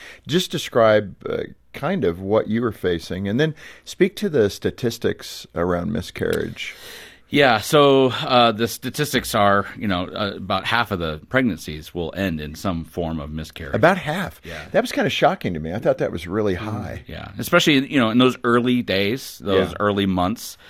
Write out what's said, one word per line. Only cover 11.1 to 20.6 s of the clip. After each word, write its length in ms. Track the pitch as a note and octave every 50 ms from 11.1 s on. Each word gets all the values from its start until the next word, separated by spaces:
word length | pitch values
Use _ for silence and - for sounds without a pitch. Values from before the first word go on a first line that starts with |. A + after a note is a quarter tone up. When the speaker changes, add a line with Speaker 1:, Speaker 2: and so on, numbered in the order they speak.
| D#2 D#2 - -
Speaker 2:
pregnancies 680 | - C3 C3 A#2 F2 D2+ - - D#2 D2+ D2+ - -
will 180 | E2+ E2+ D#2 -
end 240 | F2+ G2 F#2+ E2 D#2
in 160 | D2+ D2 D2+
some 260 | - - G2+ F2 E2 D#2+
form 360 | D2 - - E2+ D#2+ E2 D#2
of 100 | C#2+ C#2+
miscarriage. 460 | D2+ D#2 D#2 - - - E2+ C#2 D2+
Speaker 1:
About 220 | G#2 A#2 E3 G3 F3+
half? 420 | D3+ D3+ D3+ G3 - - - - -
Speaker 2:
Yeah. 220 | - E2+ D#2 D#2 - -
Speaker 1:
That 80 | F#3
was 100 | A#3 B3
kinda 200 | - C#4+ A3 D3
shocking 440 | - - E3+ D3 F3+ - - A2 F2+
to 60 | D#2
me. 120 | D2+ D#2+ F2
I 60 | G#2+
thought 200 | D3 E3 C3 -
that 120 | D3 -
was 160 | F2+ F2+ -
really 280 | F2 F2 A2 G#2+ G#2 F#2
Speaker 2:
Mm, 40 | F2+
Speaker 1:
high. 440 | G2+ G#2+ A2 G#2+ F#2+ E2+ A#1+ - -
Speaker 2:
yeah, 220 | - - - - - - G#2+
especially, 480 | A#2+ - - E3+ - F3 D3+ C3+ C3+ -
you 120 | - C#3+
know, 100 | A#2 A2
in 80 | A2 B2
those 180 | B2+ B2+ B2 - -
early 400 | A#2+ A#2 B2 A#2+ B2+ B2 B2 A2+
days, 580 | - F#2+ F#2+ G2+ G2+ A#2 C3+ - - - - -
those 240 | F#2+ G2 F#2+ F#2+ F2
Speaker 1:
Yeah. 60 | - -
Speaker 2:
early 280 | G#2 G#2 G2+ G2+ G2+
months. 500 | G2 F#2 F2+ F2 F#2 A2+ - - - - -